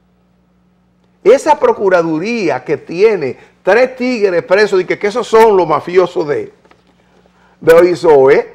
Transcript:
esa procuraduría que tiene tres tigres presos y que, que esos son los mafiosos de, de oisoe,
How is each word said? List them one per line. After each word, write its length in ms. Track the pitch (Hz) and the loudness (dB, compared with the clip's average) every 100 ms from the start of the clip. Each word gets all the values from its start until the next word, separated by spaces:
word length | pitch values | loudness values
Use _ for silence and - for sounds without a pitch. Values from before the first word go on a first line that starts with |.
| _ _ _ _ _ _ _ _ _ _ _ _ | _ _ _ _ _ _ _ _ _ _ _ _
esa 340 | 190 269 311 285 | 0 2 2 0
procuraduría 1080 | 240 226 196 180 165 156 202 240 165 127 | 0 0 0 0 -2 -4 -6 -6 -6 -6
que 140 | - 139 | -6 -8
tiene 600 | - 170 220 196 135 - _ _ | -8 -2 0 0 -6 -10 _ _
tres 320 | - 214 254 254 | -2 0 0 -4
tigres 480 | 247 240 202 170 | -6 -2 -2 -2
presos 380 | 160 190 208 190 | 0 0 0 0
y 40 | 175 | -2
que, 140 | 170 | -4
que 80 | 202 | -6
esos 180 | 240 208 | -6 0
son 320 | 220 226 190 | 2 4 2
los 100 | 165 | 0
mafiosos 600 | 147 - 180 175 - 151 | -4 -2 -2 0 -2 -6
de, 260 | 123 98 _ _ _ _ _ _ _ _ _ _ _ | -6 -8 _ _ _ _ _ _ _ _ _ _ _
de 120 | 151 | 2
oisoe, 800 | 165 175 160 170 143 135 175 - | 4 4 2 2 4 4 2 -2